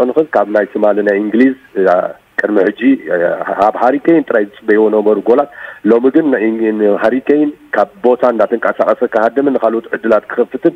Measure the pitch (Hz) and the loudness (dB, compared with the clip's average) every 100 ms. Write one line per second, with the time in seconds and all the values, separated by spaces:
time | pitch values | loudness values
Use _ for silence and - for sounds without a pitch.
0 | 127 147 156 107 101 104 101 104 104 104 | -2 -2 -2 -2 -2 -2 -2 0 0 0
1 | 104 101 107 113 131 131 _ 95 95 90 | 0 0 0 2 2 0 _ -2 0 0
2 | 85 - _ - 104 104 95 - 123 135 | -2 -8 _ -6 -2 0 0 0 0 0
3 | 78 87 87 78 80 90 104 92 120 139 | -2 -2 -2 -4 -6 -2 0 0 0 0
4 | 165 165 139 113 101 - 110 104 107 107 | 0 0 0 -2 -2 -6 -2 2 2 2
5 | 107 101 101 120 143 - - - - 117 | 0 0 2 0 0 -8 -18 -4 0 2
6 | 131 139 151 120 110 113 110 107 104 101 | 2 2 2 0 0 -2 -2 0 0 0
7 | 110 127 - 147 147 - - 107 101 - | 0 -2 0 0 0 -4 -8 -4 -4 -2
8 | 120 123 127 113 101 113 104 - 107 110 | 0 2 0 0 0 -2 -4 -2 -2 0
9 | 120 113 113 123 143 131 110 113 - - | -2 0 -2 0 -2 0 -2 -2 -6 -6
10 | 113 107 - - 117 131 165 | 0 0 0 -4 -4 -2 -4